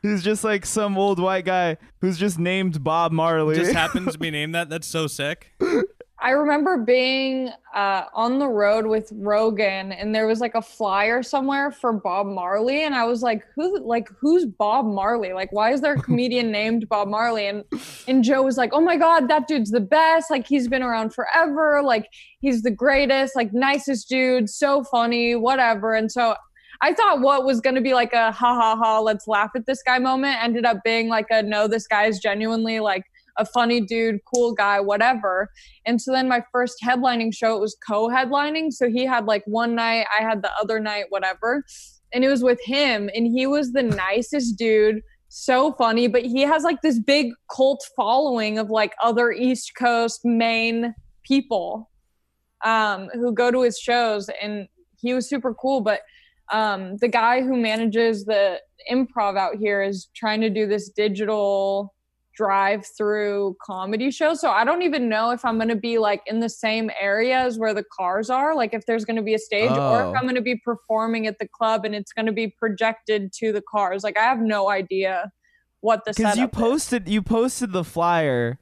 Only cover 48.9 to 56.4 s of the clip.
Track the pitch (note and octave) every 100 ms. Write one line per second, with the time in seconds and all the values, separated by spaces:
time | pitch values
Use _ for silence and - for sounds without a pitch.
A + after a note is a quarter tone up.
48.9 | - A3+ A#3 A#3+ G#3 B3+ B3 - - B3
49.9 | A#3 A#3 - A#3+ A3+ A3+ A3+ A3+ A#3 A#3
50.9 | A3+ - _ - C#4 C#4 G#3+ F3 A3 A3
51.9 | _ _ _ _ _ _ _ A3 A3 G#3+
52.9 | F#3+ F#3+ A#3+ B3 A3 B3 B3 B3 - -
53.9 | A#3+ A#3 G#3 G3+ - G#3 G#3 F#3+ _ _
54.9 | _ A#3+ B3+ - C#4+ C4 A3 C4 C4+ G#3
55.9 | G#3 - _ _ _